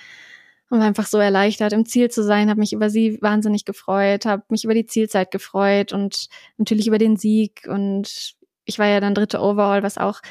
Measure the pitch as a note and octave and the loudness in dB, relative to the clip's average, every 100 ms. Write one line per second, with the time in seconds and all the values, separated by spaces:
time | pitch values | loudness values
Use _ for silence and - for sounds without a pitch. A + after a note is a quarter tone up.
0 | - - - - _ _ _ A#3 G#3+ G3+ | -20 -20 -20 -20 _ _ _ 0 2 0
1 | G3+ G#3+ G3+ G3 G3+ G#3 G#3 G#3 A3+ B3 | 0 2 2 2 2 0 0 0 0 0
2 | A#3+ A#3 G#3 G#3 G#3 G#3+ G#3 G#3+ G#3+ G#3+ | 0 0 0 2 2 2 -2 0 0 2
3 | A3 G#3+ G#3 G#3+ G#3 G#3 - - - G3 | 0 0 0 0 0 -2 -4 -10 -2 0
4 | G3 G3+ A3+ G3+ - A3 A3 A3+ A3 A3+ | 2 0 -2 -4 -4 -4 0 -2 0 -2
5 | A3 G3 F#3 F#3+ - G3 G3 G3+ G3+ G3+ | 0 0 -2 -6 -6 -2 2 2 0 -4
6 | G3 - - - - - G#3+ G#3+ G#3+ G#3+ | -4 -6 -10 -16 -16 -6 0 0 2 2
7 | A3 G#3+ G#3+ G#3+ G#3+ - - G3+ G3 G3 | 2 2 2 2 0 -4 -8 -4 -2 -4
8 | G3 - - - _ _ - G#3+ G#3 G3+ | -6 -10 -14 -16 _ _ -10 -2 0 2
9 | G3+ G3+ G#3 - G3+ G#3 G3+ G3+ G3+ - | 0 0 0 0 0 0 0 0 -2 -4
10 | G3 - - | -4 -6 -14